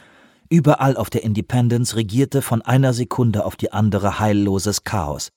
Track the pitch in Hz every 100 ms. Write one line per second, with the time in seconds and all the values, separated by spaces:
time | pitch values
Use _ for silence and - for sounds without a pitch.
0 | _ _ _ _ - 165 139 - 135 113
1 | 104 123 113 104 - 123 120 120 120 107
2 | 104 120 131 135 - 113 113 127 135 120
3 | 123 - 120 104 85 - 107 101 107 98
4 | 98 - 107 101 101 95 104 95 - 104
5 | 73 69 -